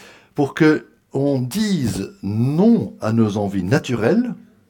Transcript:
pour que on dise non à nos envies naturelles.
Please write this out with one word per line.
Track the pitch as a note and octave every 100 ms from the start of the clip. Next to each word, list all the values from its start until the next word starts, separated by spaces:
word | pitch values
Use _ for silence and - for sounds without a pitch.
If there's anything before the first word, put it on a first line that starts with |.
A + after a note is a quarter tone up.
| - - _
pour | - C#3
que | - D#3 D#3 - _ _
on | C#3 C#3 C3+
dise | B2 G3 G#3+ F3+ A#2 F#2 G2 -
non | G2 G#2+ B2+ D3+ A3 A3+ G2+ -
à | G#2+
nos | A2+ G#2+ G2+
envies | G2+ G2
naturelles. | F2+ D3 E3 A#2+ A2 G3+ B3 - - _ _